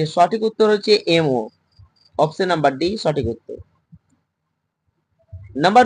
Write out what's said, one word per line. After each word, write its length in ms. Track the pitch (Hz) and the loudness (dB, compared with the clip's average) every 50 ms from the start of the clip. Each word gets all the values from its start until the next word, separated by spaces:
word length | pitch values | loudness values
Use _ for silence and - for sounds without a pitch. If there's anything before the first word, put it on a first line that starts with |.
এর 80 | 156 156 - | -4 -2 0
সঠিক 260 | 180 175 175 190 220 220 | 2 2 2 0 -2 -4
উত্তর 240 | 220 220 - 220 214 214 | -4 -2 0 0 2 2
হচ্ছে 200 | 202 - 220 208 202 - | 0 2 0 0 0 2
এমও, 340 | 170 165 165 160 143 127 120 110 107 - _ _ _ _ - - _ _ _ _ _ _ | 0 0 2 2 0 -2 -2 -4 -8 -14 _ _ _ _ -20 -20 _ _ _ _ _ _
অপশন 320 | - 147 151 156 - 190 185 175 | -2 -2 -2 -2 -4 -2 -2 0
নাম্বার 180 | 160 143 143 135 | 0 0 0 0
ডি 120 | 131 165 180 214 | -2 -4 -4 -4
সঠিক 280 | 214 - 160 147 151 123 117 113 | -4 -4 -4 -2 -2 -4 -6 -6
উত্তর। 240 | - _ - - - - _ _ _ _ _ - - _ _ _ _ _ _ _ _ _ _ _ _ _ _ _ _ _ _ _ _ _ _ _ _ _ _ - - - - - 127 151 | -10 _ -16 -18 -18 -18 _ _ _ _ _ -20 -20 _ _ _ _ _ _ _ _ _ _ _ _ _ _ _ _ _ _ _ _ _ _ _ _ _ _ -20 -20 -20 -14 -4 -2 0
নাম্বার 220 | 180 208 247 247 | 4 4 4 4